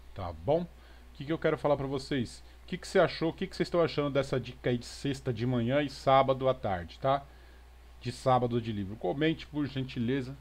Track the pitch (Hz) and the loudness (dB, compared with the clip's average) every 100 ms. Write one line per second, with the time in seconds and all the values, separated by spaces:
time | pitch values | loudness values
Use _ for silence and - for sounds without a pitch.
0 | - - 90 80 87 160 175 - - - | -16 -10 -8 -4 0 0 0 -10 -20 -20
1 | - - 139 160 160 151 151 143 135 139 | -18 -10 -4 0 0 2 2 2 0 -4
2 | 131 143 110 - - - - 175 - 190 | -2 -2 -2 -6 -18 -18 -10 -10 2 4
3 | 156 - 165 156 185 - 175 175 156 - | 4 4 -2 -2 -4 -2 0 2 2 2
4 | 143 139 135 135 120 - 135 123 - - | 0 0 0 -2 -4 -4 0 0 -2 -6
5 | 139 139 - 107 123 123 117 139 143 - | -4 -4 -4 -2 0 0 2 2 0 0
6 | - 135 131 131 131 123 110 90 82 - | 6 6 6 4 2 0 0 -4 -6 -4
7 | 135 143 - - - - - - - - | 0 0 -2 -20 -20 -20 -20 -20 -20 -12
8 | 123 - 131 127 123 120 113 101 95 110 | -10 -2 2 4 4 0 -2 -4 -6 -4
9 | - 143 156 156 - 151 139 135 131 131 | -4 0 0 0 -4 -4 -4 -4 -4 -2
10 | 117 139 127 139 | 0 0 -4 -10